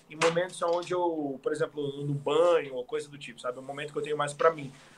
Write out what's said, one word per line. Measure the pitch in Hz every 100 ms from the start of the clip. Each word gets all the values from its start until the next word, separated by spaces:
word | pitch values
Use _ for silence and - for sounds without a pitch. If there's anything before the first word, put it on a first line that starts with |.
| _
em | 151
momentos | 165 165 185 -
onde | 170 175 165
eu, | 180 175 160 143 127
por | 156
exemplo, | 151 156 147 143 139
no | 143
banho | 143 143 151 175 165 143 131
ou |
coisa | 123 151 147
do | 143
tipo, | 131 113
sabe? | 127 131
É |
um | 131
momento | 139 147
que | 147
eu |
tenho | 147 151
mais | 143
pra | - 165
mim. | 156 135 - -